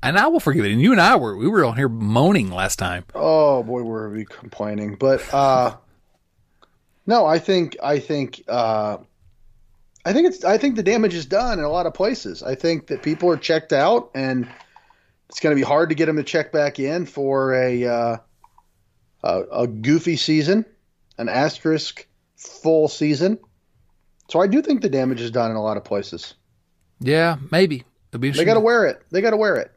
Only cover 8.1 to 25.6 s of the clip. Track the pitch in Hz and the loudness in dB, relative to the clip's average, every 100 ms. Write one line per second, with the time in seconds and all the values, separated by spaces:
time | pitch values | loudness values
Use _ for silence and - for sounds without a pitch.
8.1 | 151 135 - - 120 113 110 107 104 - | -4 -4 -8 -6 -2 0 0 -2 -6 -12
9.1 | _ _ _ - _ _ _ _ _ - | _ _ _ -20 _ _ _ _ _ -2
10.1 | 214 339 - 175 214 277 226 190 233 220 | 2 2 2 0 2 2 0 0 2 2
11.1 | 170 139 196 240 208 147 165 175 - 196 | -2 -2 -2 0 -2 -2 -2 -2 -2 -2
12.1 | 262 - 85 - 131 165 165 - 143 - | -2 -8 -10 -8 -4 -2 -2 -4 -6 -4
13.1 | 156 180 165 - 160 160 143 156 233 - | 0 2 2 2 0 2 2 4 2 -2
14.1 | 135 135 127 120 - - _ _ _ _ | -6 -4 -2 -4 -10 -20 _ _ _ _
15.1 | _ _ - 160 147 127 143 165 156 160 | _ _ -4 0 2 2 2 2 0 0
16.1 | 151 143 165 151 160 147 143 135 165 175 | 0 -2 -4 -2 -2 -2 -2 -4 -4 -8
17.1 | - 139 135 131 131 127 123 123 117 117 | -6 -2 0 0 0 0 0 -2 0 -2
18.1 | 113 _ _ _ _ _ _ _ _ _ | -4 _ _ _ _ _ _ _ _ _
19.1 | _ - 90 - 120 123 107 113 160 170 | _ -4 -2 -4 -4 -4 -4 0 0 0
20.1 | 160 - 156 147 202 220 _ _ _ _ | -4 0 0 2 0 -2 _ _ _ _
21.1 | _ 117 110 151 - 160 156 - - - | _ -4 0 -2 -2 -2 -2 -4 -14 -20
22.1 | _ _ _ - - 156 160 151 - 151 | _ _ _ -20 -6 0 2 2 0 -2
23.1 | 143 175 214 _ _ _ _ _ _ _ | 0 0 -2 _ _ _ _ _ _ _
24.1 | _ _ 160 190 240 - 269 202 135 127 | _ _ 0 2 2 2 0 0 0 -2
25.1 | 123 120 120 117 110 | -2 -4 -2 -2 -2